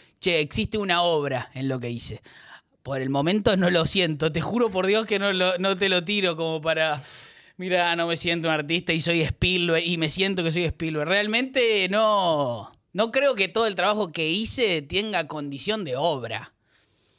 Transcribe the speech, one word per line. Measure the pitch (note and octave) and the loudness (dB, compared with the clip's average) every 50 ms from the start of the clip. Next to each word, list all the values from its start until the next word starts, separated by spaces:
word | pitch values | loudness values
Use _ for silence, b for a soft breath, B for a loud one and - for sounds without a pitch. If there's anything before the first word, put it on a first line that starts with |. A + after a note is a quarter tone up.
| b b b _ | b b b _
"Che, | - F#3 F3 D#3+ | 0 0 2 2
existe | D#3 C#3 - - G#3+ - - | 0 0 0 -2 -2 -2 -2
una | G#3+ G3+ F#3+ F3 F3 F3 | -2 0 0 2 2 2
obra | F3 E3 D3+ C#3+ C#3 C3 B2 - - - | 2 2 2 0 0 -2 -4 -6 -8 -8
en | C3 C3+ C3+ | -6 -4 -4
lo | C3 B2 | -4 -4
que | A#2+ A#2+ | -4 -6
hice". | A#2+ A#2 - - A2 - B B B B B B B B B _ _ _ - | -6 -6 -6 -8 -8 -10 B B B B B B B B B _ _ _ -10
Por | B2+ C#3 C3+ | -8 -6 -4
el | C3 C3+ | -2 0
momento | C#3 C#3 C#3+ E3 G3 G#3+ G3+ A3+ G3+ | 0 0 2 2 2 2 4 4 4
no | F#3 F#3 F3+ | 4 4 4
lo | F3+ E3 D#3+ | 4 4 2
siento, | D3+ - G3 F3+ D#3+ D#3 C#3 D#3 D#3+ C#3+ | 2 2 2 2 2 0 0 -2 -2 0
te | D#3+ | -2
juro | C#3+ - G3+ A#3+ A#3+ A3 F#3 | -2 -2 0 0 0 2 2
por | F#3 F#3 F#3+ | 0 2 2
Dios | G#3 A3 A3 | 2 2 2
que | G#3 G#3+ G3 | 0 0 0
no, | G3+ G3+ F#3+ | 0 0 2
lo, | F3+ F3+ F#3 F#3 F3 | 2 2 0 0 0
no | F#3+ G3 G3 F3+ | 0 0 0 0
te | G3+ F#3+ | 2 2
lo | F#3 F3+ E3+ | 2 2 0
tiro | G3 G#3 G#3 F#3+ F3+ E3 | 0 0 0 0 0 0
como | D#3 E3 D#3+ D#3+ D#3+ | -2 -2 -2 -2 -2
para, | D3+ D#3+ D#3+ D#3+ D#3+ D#3+ D3 C#3+ C#3 B B B B B B B B B B - | 0 0 0 2 2 0 0 -2 -6 B B B B B B B B B B -10
"Mirá, | F3+ F3+ F3+ F3+ F3 E3+ E3+ | -4 0 2 2 2 2 2
no | E3+ E3+ E3+ | 0 0 0
me | E3+ | -2
siento | - - E3+ E3+ E3+ D#3+ E3 | -2 0 0 0 0 0 0
un | D#3+ | 0
artista | D3+ D3 C#3+ E3 F3 F3 - E3 | 0 0 0 -2 -2 0 0 0
y | E3 | 0
soy | C#3+ E3+ E3+ E3+ | 2 2 2 2
Spielberg | D#3 - - - - F3+ F#3 F3+ F3 E3+ E3 D#3+ E3+ | 2 0 0 0 0 0 2 2 2 2 2 2 2
y | E3+ F3 E3 | 0 0 0
me | D#3+ D3+ | 0 0
siento | D3+ F3+ F#3+ F#3+ G3 F3+ E3+ | 0 0 0 0 0 0 -2
que | E3 | -2
soy | D#3 F3+ F3 | 0 0 -2
Spielberg". | D#3+ - - E3 D#3+ D#3 D3+ D3 D#3+ | -2 -4 -4 -4 -4 -4 -2 -2 0
Realmente | F#3+ G3+ G#3 G#3+ A3 A#3 C4 C4 C4+ C#4 A#3+ A3+ A3 G3+ F#3 F3+ | 0 0 2 0 0 0 -2 0 0 2 2 2 2 2 2 2
no... | G3 G#3+ A3 G#3+ G#3 G3+ F#3 E3+ D#3+ D3 C#3+ B2 A#2 A2 G2 - - _ _ _ - | 2 2 2 4 2 2 2 2 2 2 0 0 -2 -4 -8 -12 -18 _ _ _ -2
No | F3+ A3 A#3 A3+ | -2 -2 0 0
creo | C4+ C#4+ C#4+ B3+ | 2 2 2 2
que | G3+ G3 | 0 -2
todo | F3 E3 A3 A#3 A3 | 0 0 0 0 2
el | G3 | 0
trabajo | F3 F3+ G3+ G#3 G#3+ G#3 E3+ | 0 0 2 2 0 -2 -4
que | C#3 E3+ D#3+ D#3 | -4 -4 -2 -2
hice | E3 G3+ A3+ G#3 - C4+ A#3+ G3+ F3 D#3 C#3+ | -2 -2 -2 -4 -2 0 0 0 0 -2 -4
tenga | C#3+ E3+ F#3+ G#3+ A3 G#3 F3 E3 C#3+ | -4 -4 -4 -4 -2 -2 -4 -4 -4
condición | D3+ D3+ C#3+ C#3+ C#3 C3 - G3 G#3+ A3 G3 | -6 -8 -8 -8 -8 -6 -4 -4 -4 -2 -4
de | C#3+ B2 | -4 -2
obra. | C3 D3+ E3+ D3+ C3 A#2 A2+ A2 G#2 G#2+ - _ b b b b b b b b b b b b | 0 0 0 0 -2 -4 -6 -8 -8 -10 -12 _ b b b b b b b b b b b b